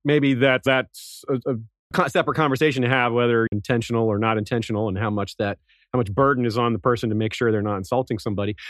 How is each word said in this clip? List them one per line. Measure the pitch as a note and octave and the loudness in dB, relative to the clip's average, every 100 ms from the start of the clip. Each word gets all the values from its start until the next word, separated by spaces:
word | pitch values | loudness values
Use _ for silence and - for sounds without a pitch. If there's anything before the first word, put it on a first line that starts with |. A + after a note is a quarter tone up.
Maybe | C#3+ D3+ C#3 | 0 2 2
that, | B2 C3+ B2+ | 4 4 4
that's | C#3 C3 - - - - - | 2 0 0 -10 -20 -12 -4
a, | C3 C#3+ | -4 -2
a | A#2 A2+ _ _ | -6 -8 _ _
co-, | F#3 C#3+ | -2 0
separate | F3+ D3 | 0 0
conversation | C3 D3 C3 D#3 C3 | 2 0 2 2 2
to | A#2 | 2
have, | C3 A#2+ | 2 2
whether | A#2+ A#2+ A#2 A2+ | 2 2 2 0
intentional | G#2 - A#2+ A#2+ A#2 A2+ | -2 -2 -2 0 0 0
or | G#2 | 0
not | A2 A2 | 0 0
intentional, | G2+ A#2+ A2 G#2+ A2 | 0 -2 -2 -2 -2
and | F#2+ | -2
how | A2+ | -2
much | G#2 G2 - | -2 -4 -4
that, | G2+ - _ _ _ | -4 -6 _ _ _
how | B2+ | -2
much | G2+ | -2
burden | G2+ C#3 B2+ | 2 2 2
is | A#2+ A2 | 0 0
on | A#2+ | 0
the | A2 | 0
person | B2+ A#2 A#2 | 0 0 0
to | |
make | G#2+ A2 | 0 -2
sure | - A#2 | 0 0
they're | G#2+ | 0
not | G#2 G2 | 0 -4
insulting | F#2 B2 B2+ A2 | -2 -2 -2 -4
somebody. | A2+ G2+ G2+ G#2 | -4 -4 -4 -6